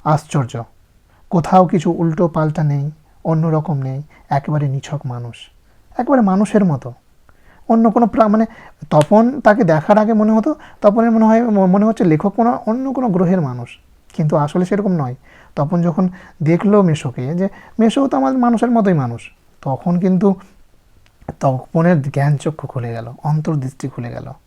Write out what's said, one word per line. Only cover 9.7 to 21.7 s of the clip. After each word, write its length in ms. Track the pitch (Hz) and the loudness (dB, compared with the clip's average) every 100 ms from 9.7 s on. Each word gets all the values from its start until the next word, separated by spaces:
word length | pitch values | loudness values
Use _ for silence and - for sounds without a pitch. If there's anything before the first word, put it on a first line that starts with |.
| 208 - 214 | 0 2 2
আগে 140 | 214 | 4
মনে 200 | 220 214 | 2 2
হতো, 220 | 226 220 294 - - | 2 0 -6 -10 0
তপনের 300 | 208 214 233 | 2 2 2
মনে 140 | 226 | 4
হয়, 180 | 220 226 | 4 4
ম-, 240 | 240 202 190 | 2 2 4
মনে 180 | 196 | 4
হচ্ছে 200 | 214 214 | 2 2
লেখক 240 | 180 156 202 | 2 2 0
কোনো 300 | 196 233 247 - | 0 0 0 -4
অন্য 260 | 240 269 | -4 -4
কোনো 160 | 262 247 | -4 -2
গ্রহের 320 | 180 175 185 | 0 0 0
মানুষ, 380 | 139 123 117 - _ _ _ | -2 -6 -12 -18 _ _ _
কিন্তু 240 | - 156 160 | -4 0 0
আসলে 280 | 147 180 | 0 -2
সেরকম 280 | 180 202 202 | -2 -2 -2
নয়। 220 | 175 127 123 _ - - - | -2 -4 -10 _ -20 -14 -6
তপন 260 | 147 175 | -2 0
যখন 260 | 170 170 185 185 - _ | -2 0 -4 -4 -20 _
দেখলো 400 | 151 175 202 208 | 0 2 4 4
মেসোকে, 520 | 185 151 139 - 127 | 2 0 -4 -8 -6
যে 140 | 175 196 - - - | -4 -6 -8 -14 0
মেসোও 300 | 220 285 269 | 0 2 0
তো 80 | 277 | 0
আমাদের 220 | 262 262 | 0 0
মানুষের 320 | 240 226 247 | 0 0 2
মতোই 220 | 233 202 | 2 2
মানুষ, 380 | 165 123 120 - _ _ _ | 0 -2 -8 -14 _ _ _
তখন 380 | 143 131 175 175 | -8 -4 -2 0
কিন্তু 340 | 185 185 202 190 - _ _ _ _ _ _ _ - - | 2 2 2 0 -8 _ _ _ _ _ _ _ -18 -2
তপনের 600 | 139 131 - | -2 -2 -4